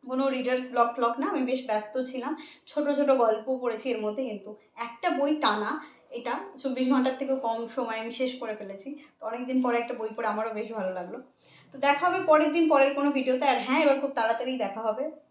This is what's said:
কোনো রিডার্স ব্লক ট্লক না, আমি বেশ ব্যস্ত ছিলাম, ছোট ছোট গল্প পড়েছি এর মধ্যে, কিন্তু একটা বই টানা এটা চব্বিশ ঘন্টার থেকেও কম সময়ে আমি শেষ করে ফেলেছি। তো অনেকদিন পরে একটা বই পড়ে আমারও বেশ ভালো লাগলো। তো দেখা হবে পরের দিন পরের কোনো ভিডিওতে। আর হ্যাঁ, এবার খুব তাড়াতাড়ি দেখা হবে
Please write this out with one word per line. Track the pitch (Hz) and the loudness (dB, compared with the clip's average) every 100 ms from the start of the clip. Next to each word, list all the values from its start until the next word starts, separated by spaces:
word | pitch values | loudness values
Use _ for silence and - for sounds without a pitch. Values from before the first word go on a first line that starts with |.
কোনো | - 262 269 | -2 0 2
রিডার্স | 254 247 254 254 | 0 0 0 0
ব্লক | 240 233 - | 2 2 4
ট্লক | 233 233 | 0 2
না, | - | -2
আমি | 330 | 0
বেশ | 254 254 - | 0 -2 0
ব্যস্ত | 214 214 262 | -2 -2 -6
ছিলাম, | 254 254 254 311 - - - | -4 -6 -6 -6 -10 -20 -8
ছোট | 294 294 277 | -2 0 2
ছোট | 277 | 4
গল্প | 262 226 214 262 262 | 4 4 2 -2 -2
পড়েছি | 247 214 262 | -2 -4 -4
এর | 220 | -2
মধ্যে, | 214 208 | -2 -4
কিন্তু | 254 208 202 208 _ - | -6 -6 -12 -18 _ -12
একটা | 233 - 359 | -12 -4 -2
বই | 269 285 302 | 0 0 2
টানা | 247 214 208 302 - - _ | 2 2 -2 -4 -8 -20 _
এটা | 233 233 277 392 - | -8 -6 -6 -8 -8
চব্বিশ | 277 247 254 | -6 0 2
ঘন্টার | 262 254 262 | 4 2 0
থেকেও | 269 262 | -2 -2
কম | 226 226 233 | 0 -2 -4
সময়ে | - 226 220 | -6 -4 -4
আমি | 233 | -6
শেষ | 247 254 254 | -4 -4 -4
করে | 233 208 | -8 -8
ফেলেছি। | 196 196 277 302 - _ | -10 -12 -12 -14 -16 _
তো | 220 | -8
অনেকদিন | 240 247 262 | -8 -2 0
পরে | 247 233 | 2 0
একটা | 233 | -2
বই | 233 220 214 | -4 -6 -4
পড়ে | 226 | -2
আমারও | 214 226 | -2 -2
বেশ | 214 220 | -4 -6
ভালো | 226 185 | -4 -4
লাগলো। | 185 180 240 - _ _ - - | -4 -8 -12 -14 _ _ -20 -20
তো | 269 | -2
দেখা | 277 - 359 | 2 4 2
হবে | 370 320 | 2 6
পরের | 311 302 | 6 6
দিন | 339 320 | 4 4
পরের | 277 269 285 | 6 6 4
কোনো | 285 | 0
ভিডিওতে। | 277 254 254 285 | 2 0 2 2
আর | 254 | 2
হ্যাঁ, | 208 277 | 2 4
এবার | 294 269 | 4 4
খুব | 269 | 2
তাড়াতাড়ি | 247 226 233 254 254 | 0 0 0 -2 -2
দেখা | 202 214 | -4 -2
হবে | 220 214 311 - _ | -4 -2 -4 -8 _